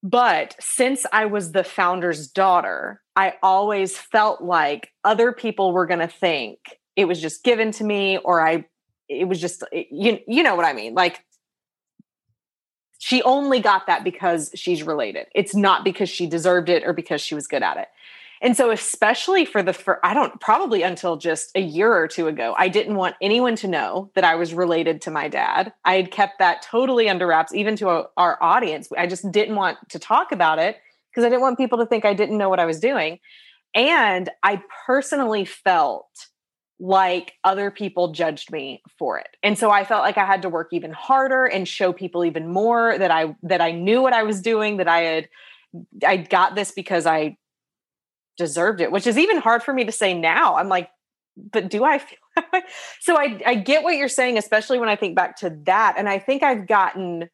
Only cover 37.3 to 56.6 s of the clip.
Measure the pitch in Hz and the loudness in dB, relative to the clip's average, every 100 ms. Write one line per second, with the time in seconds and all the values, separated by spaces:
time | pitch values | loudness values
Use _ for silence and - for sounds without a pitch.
37.3 | _ - 196 202 196 208 - 180 156 165 | _ 0 0 -4 -6 -6 -2 -2 0 -2
38.3 | 151 - 160 135 - _ _ 139 82 - | -2 -10 -10 -10 -14 _ _ -6 -6 -8
39.3 | _ 208 208 220 202 196 220 - - 196 | _ -2 2 4 4 2 0 2 0 2
40.3 | 190 180 165 170 339 277 160 - 269 262 | 0 0 -6 -4 -6 -8 -14 0 2 2
41.3 | 262 254 190 180 - 185 175 185 175 170 | 2 2 0 -6 -2 -2 -2 -6 -2 -2
42.3 | 156 160 180 220 233 233 208 185 160 160 | -2 -4 0 2 2 2 2 2 2 0
43.3 | 156 175 180 170 170 180 233 262 233 214 | -6 -2 0 0 0 2 4 4 2 0
44.3 | 202 185 220 214 202 170 170 165 160 160 | -2 -2 0 0 -2 2 2 2 -2 -6
45.3 | _ - - _ 175 175 - 151 190 160 | _ -20 -20 _ -20 -20 -2 0 0 2
46.3 | 185 185 185 196 - 185 180 165 160 156 | 2 2 0 -6 -8 -2 0 2 0 -2
47.3 | - _ _ _ _ _ _ _ _ _ | -6 _ _ _ _ _ _ _ _ _
48.3 | - 170 147 180 202 165 190 233 226 359 | -6 -4 0 0 0 0 0 0 2 2
49.3 | 359 226 233 233 262 220 220 202 180 165 | 2 2 2 0 -2 -2 -2 -2 0 0
50.3 | 165 311 156 190 185 180 _ _ _ _ | 2 2 2 0 -2 -2 _ _ _ _
51.3 | - - 226 185 208 269 277 - - _ | -20 -6 -4 -2 0 2 0 -4 -20 _
52.3 | - 330 370 370 - - - - 330 285 | -6 -2 -4 -4 -18 -18 -10 0 2 2
53.3 | 208 - 247 190 294 311 320 277 262 254 | -2 0 0 2 0 2 0 -2 0 0
54.3 | 233 208 214 214 254 233 208 202 175 180 | 0 0 -2 0 -2 0 -2 -2 0 -2
55.3 | - 185 156 147 190 220 - 208 196 196 | -4 -10 -6 0 2 2 0 -2 -4 -2
56.3 | 269 285 240 | 0 0 0